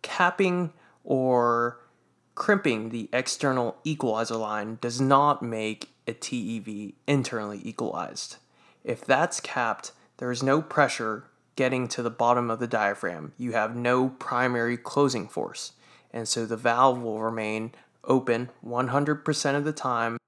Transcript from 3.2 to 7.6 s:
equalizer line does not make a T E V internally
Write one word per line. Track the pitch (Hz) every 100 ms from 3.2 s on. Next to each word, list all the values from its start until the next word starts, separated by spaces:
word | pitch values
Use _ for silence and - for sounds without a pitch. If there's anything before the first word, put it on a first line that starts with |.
| 127 - 143 131 120 -
equalizer | 156 151 127 110 117 113
line | 107 107 104 113
does | 123 117
not | 135 139 147 143
make | 117 113 110 107 - _ -
a |
T | 113 - 123
E | 104 113
V | 107 104 104 - -
internally | 143 123 117 104 104